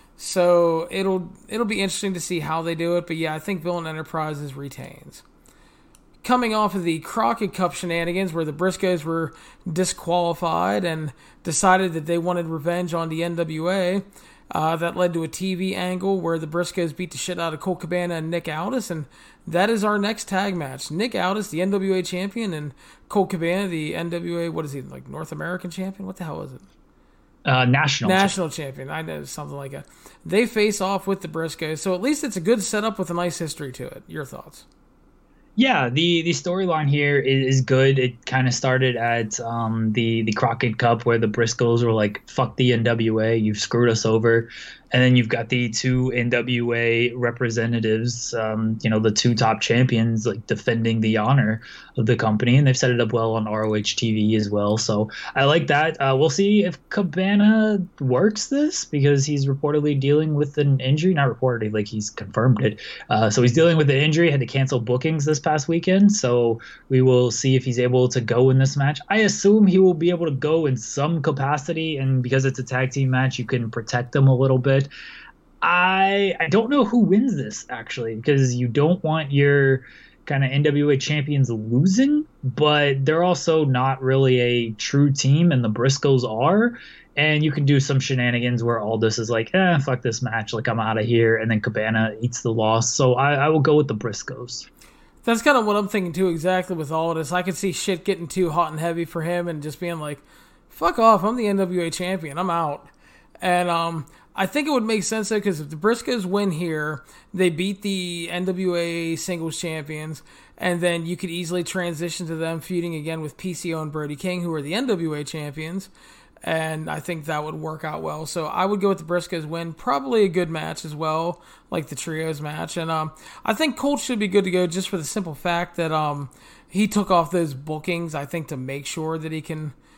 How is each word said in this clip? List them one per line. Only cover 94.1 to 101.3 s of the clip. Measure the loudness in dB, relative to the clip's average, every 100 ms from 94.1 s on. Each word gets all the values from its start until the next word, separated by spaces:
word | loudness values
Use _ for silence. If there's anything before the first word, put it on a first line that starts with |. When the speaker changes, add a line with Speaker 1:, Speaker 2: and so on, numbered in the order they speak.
| -8 -10 -12 -12 -14 -16 _ -20 _ _ _
Speaker 1:
That's | -2 2
kinda | 4 4
what | 2 0
I'm | 0
thinking, | -2 -2
too, | -2 -2
exactly | 0 0 -2 -2
with | -6 -4
Aldis. | -4 -2 -2 -2
I | -4
could | -4 -4
see | -4
shit | -4 -4 -4 -4
getting | -4 -4
too | -2 0
hot | 0 -2
and | -2
heavy | -4 -4
for | -6 -6
him | -4 -2 -4
and | -6
just | -10 -8
being | -8 -8
like, | -8 -12 _ -20 _ _ _
"Fuck | -4 -2 4
off, | 6 6
I'm | 2